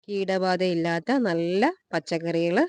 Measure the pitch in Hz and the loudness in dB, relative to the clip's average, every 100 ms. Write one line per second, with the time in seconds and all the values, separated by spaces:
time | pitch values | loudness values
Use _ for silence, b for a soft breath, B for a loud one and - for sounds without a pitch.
0 | - 202 185 190 185 180 185 170 170 170 | -6 -4 0 0 2 2 0 0 0 -2
1 | 170 285 220 170 170 185 262 370 _ 170 | 0 0 2 0 0 2 0 -2 _ -6
2 | - 170 165 165 170 185 | -4 -4 -2 0 2 2